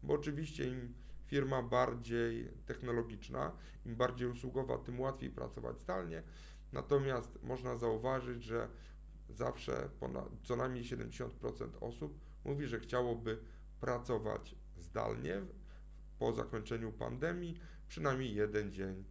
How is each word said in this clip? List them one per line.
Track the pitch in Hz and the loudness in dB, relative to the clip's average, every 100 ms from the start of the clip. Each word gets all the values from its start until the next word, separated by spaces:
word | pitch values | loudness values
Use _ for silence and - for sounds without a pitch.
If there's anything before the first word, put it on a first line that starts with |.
Bo | 143 | 4
oczywiście | 147 147 143 156 - 131 | 4 4 0 -2 0 -2
im | 127 120 - - - - | -2 -6 -8 -10 -10 0
firma | 139 135 135 | 2 4 2
bardziej | 120 123 123 120 113 117 117 117 120 - - | 6 8 8 4 2 4 4 2 -4 -8 -6
technologiczna, | - 127 120 113 107 - 127 147 170 - - - | -4 2 2 2 -2 -4 0 0 -2 -12 -10 -6
im | 117 | 4
bardziej | 127 123 123 | 4 4 0
usługowa, | 120 127 127 127 123 | 0 -2 0 2 0
tym | 123 123 | 0 0
łatwiej | 135 135 131 | 0 0 -4
pracować | - - - - - | -2 -4 -2 -4 -4
zdalnie. | - 95 87 80 - - - - - | -2 -2 0 -4 -6 -12 -12 -12 -4
Natomiast | 135 127 143 135 127 117 - | -4 6 6 6 2 -2 -8
można | 123 127 127 120 | -4 -2 0 2
zauważyć, | 117 110 123 131 123 117 | 4 4 4 2 0 -4
że | 117 117 113 - - - - - - | -2 0 0 -4 -12 -12 -12 -12 -12
zawsze | 104 120 123 - - 95 - | 0 0 0 0 0 0 -2
ponad, | 127 127 - - | -2 -2 -4 -8
co | - 120 | -2 2
najmniej | 131 127 | 2 0
siedemdziesiąt | 120 123 113 117 120 | -2 -4 -4 -4 -6
procent | - 120 120 117 - | -2 -4 -2 -6 -4
osób | 117 117 151 143 - - | -6 -4 -6 -6 -12 -8
mówi, | - 139 139 | -2 0 0
że | 117 | -2
chciałoby | - 123 123 113 113 110 - - - - | 2 2 4 2 0 -2 -4 -12 -14 -4
pracować | 127 120 120 113 107 107 - - - - | 0 0 2 2 2 0 -2 -12 -12 -12
zdalnie | 85 107 113 - 73 95 95 - - - - - - - | -4 2 2 2 0 0 -2 -8 -12 -12 -14 -14 -14 0
po | 120 | 2
zakończeniu | 117 117 117 107 117 110 | 2 0 -2 0 -2 -2
pandemii, | 107 117 120 156 175 170 170 - - - | -2 -2 0 0 0 -2 -4 -8 -12 -10
przynajmniej | - 147 131 131 | 0 4 4 2
jeden | 104 104 107 104 | 4 6 4 2
dzień | 95 95 95 98 | -2 -2 -4 -8